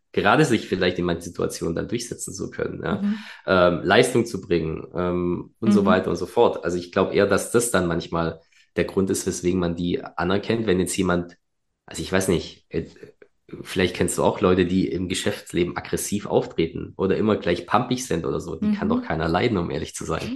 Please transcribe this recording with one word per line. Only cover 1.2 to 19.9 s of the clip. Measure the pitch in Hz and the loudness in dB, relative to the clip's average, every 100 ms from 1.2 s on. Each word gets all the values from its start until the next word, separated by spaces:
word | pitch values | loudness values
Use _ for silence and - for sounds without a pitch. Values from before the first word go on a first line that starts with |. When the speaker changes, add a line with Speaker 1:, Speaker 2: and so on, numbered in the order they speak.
Speaker 1:
Situationen | 85 87 85 - 85 | -6 -4 -4 -4 -4
dann | 85 82 | -4 -4
durchsetzen | 117 - - - | -6 -8 -10 -10
zu | - - | -10 -10
können, | - - - | -6 -8 -6
ja? | - 190 | -4 -2
Speaker 2:
Mhm. | 202 214 - - - | -2 -4 -8 -8 2
Speaker 1:
Ähm, | - - - | 4 4 4
Leistung | 117 107 123 123 - | 4 4 6 2 0
zu | 95 | -4
bringen, | - 87 80 80 - | -2 0 0 -6 -8
ähm, | - 90 90 87 87 - _ | -4 -2 0 0 -2 -6 _
und | 113 | 2
so | 101 | 4
Speaker 2:
Mhm. | 98 | 6
Speaker 1:
weiter | 92 92 | 4 2
und | 87 | -2
so | 87 | 0
fort. | 120 117 - | 4 4 4
Also | 85 87 | -2 -4
ich | - | -2
glaub | 98 92 | 0 2
eher, | 85 101 | 4 4
dass | 92 - | 2 2
das | 120 - | 0 2
dann | 92 87 | 0 0
manchmal | 82 - 82 82 - _ _ _ - | -2 -2 -2 -2 -4 _ _ _ -2
der | |
Grund | - 98 95 | 0 0 0
ist, | 90 95 | 0 -2
weswegen | 87 90 92 | -2 0 0
man | 85 82 | 0 -2
die | 87 - | -2 -2
anerkennt, | - - 87 101 - 113 107 | -4 -4 0 0 0 -2 2
wenn | 92 | 0
jetzt | 87 - | 0 0
jemand, | 90 87 87 - _ _ _ _ - | 0 0 -2 -12 _ _ _ _ -14
also | - | -10
ich | 78 | -2
weiß | 92 95 | 0 2
nicht, | 82 - - _ | 0 -2 -16 _
äh, | 73 - - - - - _ - - | -8 -8 -12 -20 -20 -20 _ -18 -14
vielleicht | - 92 92 - | -6 0 0 0
kennst | 87 - | -2 2
du | |
auch | 76 - | 0 4
Leute, | 95 92 87 | 4 4 4
die | 92 - | 2 0
im | 87 90 | -2 -4
Geschäftsleben | 92 - - - - 85 - | -2 -4 -4 -4 -2 -2 -4
aggressiv | - 85 - 101 - | -6 -6 -4 -6 0
auftreten | 101 - - 82 - - - | 0 0 -2 -2 -4 -10 -2
oder | 95 85 | 0 2
immer | 107 104 | 2 0
gleich | 101 - - | 0 -2 0
pampig | 110 127 127 - | 0 0 -4 -2
sind | 90 | -2
oder | - - | -2 -4
so. | - 80 | -6 -2
Die | 214 | 0
kann | 202 214 | 0 0
Speaker 2:
Mhm. | |
Speaker 1:
doch | 247 | 0
keiner | - 78 82 | 0 -2 0
leiden, | 87 - 98 | 2 2 0
um | 87 | -2
ehrlich | 71 - | -4 -6